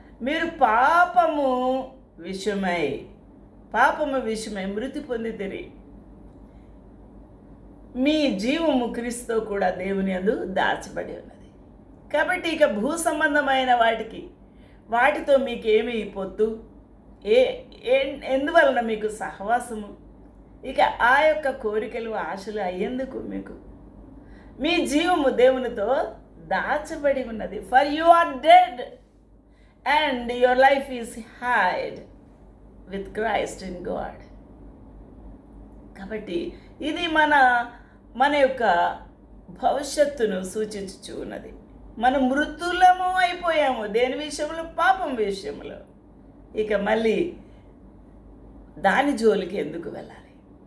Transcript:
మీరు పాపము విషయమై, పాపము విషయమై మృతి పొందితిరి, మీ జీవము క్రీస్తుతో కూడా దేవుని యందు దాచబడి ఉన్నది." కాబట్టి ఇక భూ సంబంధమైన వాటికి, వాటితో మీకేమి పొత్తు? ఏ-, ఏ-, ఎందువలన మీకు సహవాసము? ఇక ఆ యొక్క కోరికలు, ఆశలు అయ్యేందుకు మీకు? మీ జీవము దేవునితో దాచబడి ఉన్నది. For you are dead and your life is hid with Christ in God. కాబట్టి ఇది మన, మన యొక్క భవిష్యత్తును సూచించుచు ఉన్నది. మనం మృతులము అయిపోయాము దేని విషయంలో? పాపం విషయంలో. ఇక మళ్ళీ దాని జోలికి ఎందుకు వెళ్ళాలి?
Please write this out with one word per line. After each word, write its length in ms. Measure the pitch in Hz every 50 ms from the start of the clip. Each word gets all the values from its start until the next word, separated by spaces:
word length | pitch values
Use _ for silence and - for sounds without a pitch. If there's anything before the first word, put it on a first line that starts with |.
| - - - -
మీరు 240 | 226 262 311 320 339
పాపము 1500 | 330 330 - 269 220 214 233 254 294 330 339 359 359 349 359 339 320 311 294 285 269 254 254 254 254 262 262 262 - - - - - - -
విషయమై, 840 | 165 185 196 190 - 214 202 196 190 185 175 170 151 135 123 - - - - - - - - - - - - - - - -
పాపము 460 | 220 254 311 - - 302 285 269 262
విషయమై 460 | 233 220 220 208 - 208 208 196 190
మృతి 340 | 196 202 214 247 269 277 302
పొందితిరి, 720 | 285 - 247 226 226 226 202 185 190 131 120 - - - - - - - - - - - - - - - - - - - - - - - - - - - - - - - - - - - - - - - - - - - - - - - -
మీ 360 | 247 262 294 311 311 294 254
జీవము 600 | 208 190 208 247 294 330 330 311 269 254 240 214 190
క్రీస్తుతో 460 | 233 233 247 226 - - - 226 220
కూడా 300 | 208 202 202 196 190 185
దేవుని 420 | 180 180 185 196 196 190 190 190
యందు 340 | 185 180 185 208 262 339 339
దాచబడి 640 | 202 190 190 - - - - - - - 175 - -
ఉన్నది." 400 | - - - - - - - - - - - - - - - - - - - - -
కాబట్టి 360 | 294 320 339 359 359 - 339
ఇక 160 | 311 - 294
భూ 320 | 254 220 202 208 277 330 330
సంబంధమైన 760 | - 339 311 302 311 302 285 294 277 269 269 262 262 254 247
వాటికి, 540 | 240 226 226 226 - - - - 175 - - - - - - - - - - - - - -
వాటితో 480 | 220 233 247 285 294 311 - 294 277 269
మీకేమి 760 | 240 240 240 - 226 220 214 220 240 247 233 220 196 196 - 196
పొత్తు? 460 | 190 190 - - 214 226 226 - - - - - - - - - - - - - -
ఏ-, 380 | 202 220 254 262 - - - - - - - -
ఏ-, 360 | - 254 - - 285 277 - -
ఎందువలన 560 | - 262 269 285 320 330 339 302 269 254 240
మీకు 280 | 233 226 220 202 214 214
సహవాసము? 880 | 202 - - 156 151 - 196 208 233 240 233 - 226 214 208 208 - - - - - - - - - - - - - - -
ఇక 160 | 254 262 -
ఆ 400 | - - - - 226 240 254 285
యొక్క 280 | 311 311 302 302 311 269
కోరికలు, 600 | 262 - - 214 208 214 208 214 226 233 226 226
ఆశలు 500 | 220 196 170 160 180 190 - 226 208 214
అయ్యేందుకు 560 | 196 180 180 185 196 233 254 254 262 - - -
మీకు? 360 | - 196 196 190 190 - - - - - - - - - - - - - - - - - - - - - - -
మీ 280 | 254 311 349 339 285 233
జీవము 420 | 269 294 339 359 359 330 277 262
దేవునితో 760 | 226 202 247 262 262 254 240 226 - 208 196 220 262 302 370 415 - - - - - -
దాచబడి 840 | 165 156 190 185 165 202 262 302 302 - 320 311 285 285 269 262 247
ఉన్నది. 360 | 226 226 214 185 180 185 208
For 280 | 196 - 247 262 294 294
you 180 | 294 311 330
are 280 | 339 339 339 339 302 277
dead 460 | 254 254 311 349 359 359 349 - 247 - - - - - _ _ _ _ _ _ - _ _ _ _ _ _ _ _ - 247
and 420 | 285 302 311 294 262 240 240 233
your 240 | 240 247 247 247 247
life 360 | 247 269 277 285 269 269 -
is 160 | 262 240 226 220
hid 880 | - 240 220 - - - 247 247 247 220 190 180 160 147 151 147 143 147 147 - - - - - - - - - - - - - - - - -
with 200 | 190 196 190 - -
Christ 520 | 214 220 226 202 196 - - - - 185 190
in 140 | 180 175 -
God. 320 | - - - - - - - - - - - - - - - - - - - - - - - - - - - - - - - - - - - - - - - - - - -
కాబట్టి 540 | 190 190 220 208 - - 175 170 - - - - - - - -
ఇది 260 | - 294 320 349 349 339
మన, 580 | 320 311 302 302 302 285 262 254 247 240 240 - - - - - - - - - -
మన 200 | 226 269 285 294
యొక్క 280 | 294 269 254 269 - 233 202 170 170 175 175 175 - - - - - - - - - - -
భవిష్యత్తును 960 | 170 - - 254 240 269 294 - - 302 285 285 - - 226 208 190 185 185
సూచించుచు 800 | 185 - 220 214 202 - 202 196 180 - - - - - -
ఉన్నది. 320 | 175 196 208 - - - - - - - - - - - - -
మనం 320 | 220 254 269 285 262 247
మృతులము 880 | 269 285 339 - 302 - 349 349 359 359 370 359 359 370 370 370 370 370
అయిపోయాము 720 | 370 349 359 349 349 339 320 302 294 269 247 226 214 208
దేని 300 | 196 226 247 262 277 285
విషయంలో? 460 | 302 302 294 - 302 302 320 330 320
పాపం 520 | - - 330 330 370 381 381 359 294 254
విషయంలో. 600 | 226 214 196 196 - - 143 143 - - - - - - - - - - - - - - - - - - - -
ఇక 180 | 214 214 208 214
మళ్ళీ 640 | 190 190 208 220 226 226 226 202 175 - - - - - - - - - - - - - - - - - - - - - - - - - - - - - - - 190
దాని 380 | 185 190 185 233 277 294 269 214
జోలికి 400 | 226 220 196 190 190 175 196 185
ఎందుకు 320 | 147 147 160 170 - -
వెళ్ళాలి? 340 | - - - - - - - - - - - - - - -